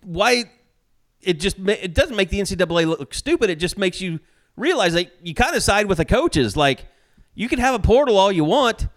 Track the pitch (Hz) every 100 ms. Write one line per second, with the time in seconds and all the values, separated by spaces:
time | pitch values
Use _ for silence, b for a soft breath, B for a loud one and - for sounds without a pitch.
0 | 190 170 226 247 226 _ _ _ _ _
1 | _ _ 190 160 185 190 190 208 185 160
2 | 320 214 185 196 196 185 175 170 160 160
3 | 143 - - 339 214 156 175 - 190 -
4 | 185 160 - _ _ - 269 330 185 170
5 | 180 _ 175 156 262 277 - 202 208 170
6 | 156 214 330 151 117 117 143 131 - _
7 | _ _ _ - 220 277 254 247 175 233
8 | 285 202 196 190 151 262 233 214 -